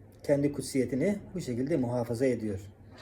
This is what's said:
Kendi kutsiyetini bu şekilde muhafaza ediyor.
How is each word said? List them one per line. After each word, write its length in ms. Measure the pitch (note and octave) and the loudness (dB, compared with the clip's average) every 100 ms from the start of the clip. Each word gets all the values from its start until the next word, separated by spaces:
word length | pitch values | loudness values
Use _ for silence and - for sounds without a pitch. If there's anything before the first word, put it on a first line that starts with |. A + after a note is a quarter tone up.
| - - | -20 -6
Kendi 280 | - C#3+ D3 | 2 4 2
kutsiyetini 680 | C#3 - C3+ A#2+ C3 F#3 G3+ - | 0 -2 0 0 2 2 0 -6
bu 80 | F3+ | -8
şekilde 360 | C3 A#2+ C#3+ D#3+ | -4 -2 0 0
muhafaza 480 | A#2+ B2 A#2 A#2 C3+ | 0 0 -2 2 2
ediyor. 340 | G#2+ G#2+ F#2+ - - - - | 2 -2 -4 -8 -18 -20 -20